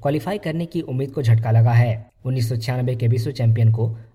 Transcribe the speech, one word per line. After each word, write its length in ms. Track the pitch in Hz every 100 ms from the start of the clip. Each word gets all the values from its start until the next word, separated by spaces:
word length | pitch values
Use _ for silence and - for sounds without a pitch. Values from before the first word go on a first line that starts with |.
क्वालिफाई 360 | 143 151 180 208
करने 280 | 165 160 170
की 160 | 170
उम्मीद 300 | 160 127 139
को 100 | -
झटका 300 | 120 113 117
लगा 200 | 113 117
है। 400 | 117 120 113 - _ 131
उन्नीस 240 | 131 113
सौ 60 | 120
छियानवे 400 | 113 127 123 120
के 120 | 117
विश्व 240 | 110 151
चैंपियन 400 | 135 117 113 113
को 180 | 110 113 - -